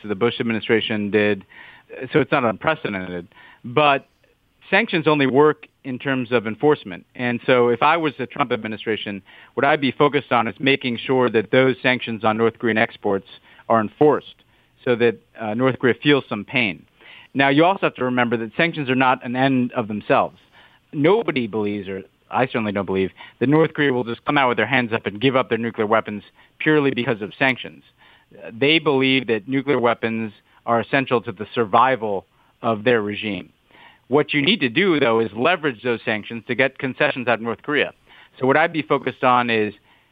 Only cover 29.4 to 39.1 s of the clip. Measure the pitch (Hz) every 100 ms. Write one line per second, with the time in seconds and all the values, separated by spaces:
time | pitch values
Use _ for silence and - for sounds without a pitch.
29.4 | 104 135 135 127 117 113 113 113 110 -
30.4 | _ _ 117 117 107 143 131 120 117 95
31.4 | 104 123 107 117 131 123 110 95 - _
32.4 | _ _ 113 107 120 117 104 101 107 95
33.4 | - _ _ - - _ - 143 143 147
34.4 | 143 208 127 120 196 147 120 113 113 104
35.4 | 151 175 151 107 123 113 123 107 95 117
36.4 | - 123 131 - 131 127 147 135 120 110
37.4 | 117 107 - 147 82 - _ - - -
38.4 | 131 151 170 160 - 139 127